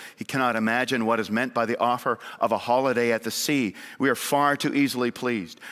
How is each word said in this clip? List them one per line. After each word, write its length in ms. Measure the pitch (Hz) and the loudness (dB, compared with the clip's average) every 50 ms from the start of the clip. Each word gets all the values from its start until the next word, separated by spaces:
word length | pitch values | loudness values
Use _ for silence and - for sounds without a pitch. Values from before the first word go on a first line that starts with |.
| - - - | -18 -16 -14
he 80 | - - | -12 -10
cannot 320 | - - 135 131 123 110 | -4 -2 0 2 2 2
imagine 500 | 113 110 110 113 123 127 123 135 123 113 | 2 2 2 2 2 2 0 0 0 2
what 140 | 110 117 110 | 2 2 0
is 100 | 107 90 | 0 0
meant 240 | 104 113 127 127 - | -2 -2 -2 -2 -2
by 100 | 120 117 | -2 0
the 140 | 110 117 - | 0 0 0
offer 400 | 110 120 123 123 - 135 117 - - - - - | 2 0 0 0 0 -2 -4 -4 -6 -12 -6 -2
of 100 | 113 117 | 0 0
a 80 | 107 101 | 0 0
holiday 540 | - 120 120 127 135 135 123 120 120 117 113 | 0 2 2 2 2 2 2 2 2 2 2
at 100 | 110 113 | 0 0
the 80 | 113 | -4
sea, 460 | - - - - 151 139 123 98 - - - - - - | -4 -2 -2 0 0 2 0 0 -2 -6 -12 -16 -6 0
we 80 | 131 135 | 2 2
are 80 | 123 | 2
far 400 | - - - 147 143 143 143 143 | 0 0 0 2 4 4 4 2
too 180 | 135 - 151 - | 2 0 0 2
easily 380 | 143 139 127 120 123 123 120 120 | 2 2 2 2 0 -2 -2 -2
pleased. 480 | - 131 123 120 107 90 80 - - - - | -2 -2 -2 -2 -2 -4 -8 -12 -16 -18 -16